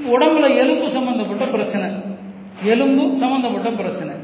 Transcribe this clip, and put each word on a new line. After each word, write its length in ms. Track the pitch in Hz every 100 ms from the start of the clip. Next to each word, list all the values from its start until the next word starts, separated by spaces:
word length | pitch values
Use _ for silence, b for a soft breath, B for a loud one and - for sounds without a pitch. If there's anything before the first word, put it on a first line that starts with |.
| 285
உடம்புல 400 | 247 311 311 277 247
எலும்பு 300 | 262 311 294
சம்பந்தப்பட்ட 540 | 262 247 220 196 202 254
பிரச்சனை, 420 | 214 202 202 185 196 - - - - - -
எலும்பு 400 | 202 233 269 269 269 -
சம்பந்தப்பட்ட 500 | 254 269 247 202 226
பிரச்சனை, 440 | 214 180 185 151 -